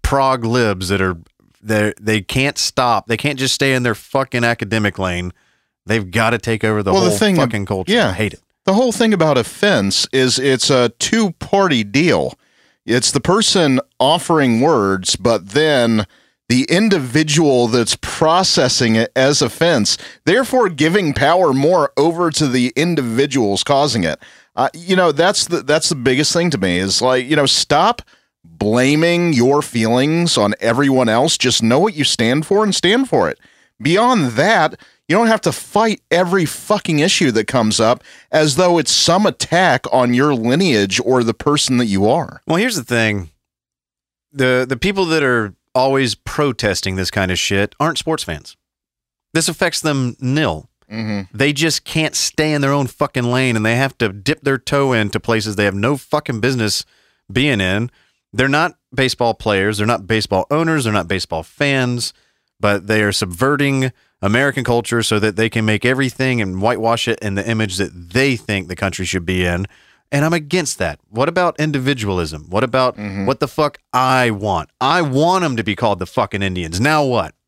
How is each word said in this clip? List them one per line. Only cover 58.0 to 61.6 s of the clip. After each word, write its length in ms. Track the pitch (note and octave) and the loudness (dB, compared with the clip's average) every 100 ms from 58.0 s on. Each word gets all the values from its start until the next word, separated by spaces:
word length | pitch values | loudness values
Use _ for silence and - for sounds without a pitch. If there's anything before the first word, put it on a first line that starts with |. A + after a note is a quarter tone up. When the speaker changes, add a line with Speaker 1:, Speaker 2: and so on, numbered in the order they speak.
| _ _ _ | _ _ _
Speaker 1:
They're 140 | A2 C3+ | -2 0
not 300 | C#3+ E3+ - _ | 2 -2 -4 _
baseball 400 | B2+ C3 - A#2 | -2 -2 0 -2
players. 440 | A2 A2 G2 G2+ G#2 | -2 0 0 0 0
They're 100 | G#2+ | -2
not 200 | A#2 F#2+ | -2 -2
baseball 380 | A2 - F#2+ - | -2 0 -2 0
owners. 340 | D3+ E3 D#3 A#2 | -2 0 0 0
They're 80 | |
not 140 | G#2+ E2+ | -2 -2
baseball 360 | F#2+ - E2 | -6 -4 -8
fans. 720 | D#2+ _ | -10 _